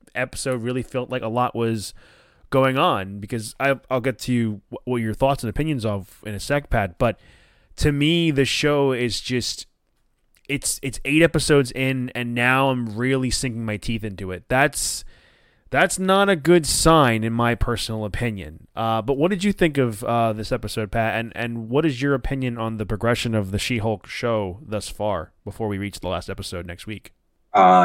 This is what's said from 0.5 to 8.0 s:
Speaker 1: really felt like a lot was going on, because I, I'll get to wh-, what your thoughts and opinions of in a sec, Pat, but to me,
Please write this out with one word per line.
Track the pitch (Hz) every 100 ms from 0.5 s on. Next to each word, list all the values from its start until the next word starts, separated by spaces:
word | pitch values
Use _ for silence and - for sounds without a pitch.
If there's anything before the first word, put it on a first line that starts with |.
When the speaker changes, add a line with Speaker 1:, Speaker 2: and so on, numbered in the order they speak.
| 123
Speaker 1:
really | 117 127
felt | 120 127 123
like | 127
a | 113
lot | 120 123 113
was | 113 113 - - - _ _ _ -
going | 110 135 131
on, | 175 110 95 101
because | 101 117 107 -
I, | 135 135 -
I'll | 131
get | 127 117
to | - 123 113 101 -
wh-, | 117 -
what | 120
your | 110
thoughts | 101 135 139
and | 113
opinions | 120 156 135 110
of | 101 92 - 104
in | 101
a |
sec, | - 143 143
Pat, | 120 92 -
but | 120 - - - _ _ _ -
to | 151
me, | 143